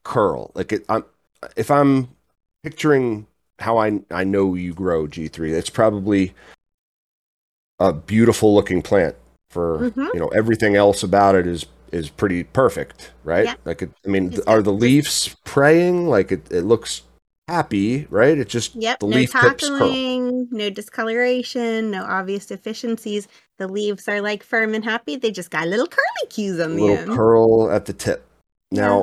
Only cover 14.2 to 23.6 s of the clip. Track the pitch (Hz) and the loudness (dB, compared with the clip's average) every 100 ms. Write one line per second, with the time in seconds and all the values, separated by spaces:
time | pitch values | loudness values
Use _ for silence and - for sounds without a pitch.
14.2 | 92 - - 110 104 101 120 139 143 - | -2 -4 2 2 2 0 2 2 2 -4
15.2 | - - - - 143 165 175 180 170 113 | -6 -10 -4 2 4 4 4 0 2 0
16.2 | 95 92 - 90 90 117 - - - _ | 0 -4 -4 -4 0 0 0 -12 -14 _
17.2 | _ _ - 170 151 107 101 131 147 98 | _ _ -6 -4 -2 -2 -2 -4 -4 2
18.2 | 127 156 123 120 110 233 220 254 208 220 | 4 2 0 -4 -6 -6 -6 -4 0 2
19.2 | 254 262 240 277 294 277 269 262 254 254 | 2 2 2 2 -4 0 0 0 -2 -2
20.2 | 247 247 247 240 208 196 208 - 226 226 | -4 -4 -6 -6 -6 -8 -12 -8 -4 0
21.2 | 247 254 240 254 233 220 220 196 190 190 | 0 0 -4 -6 -4 -2 -4 -6 -4 -6
22.2 | 190 196 - 196 - 220 240 226 220 208 | -4 -8 -10 -14 -12 -10 -6 -6 -6 -8
23.2 | 202 _ _ _ | -8 _ _ _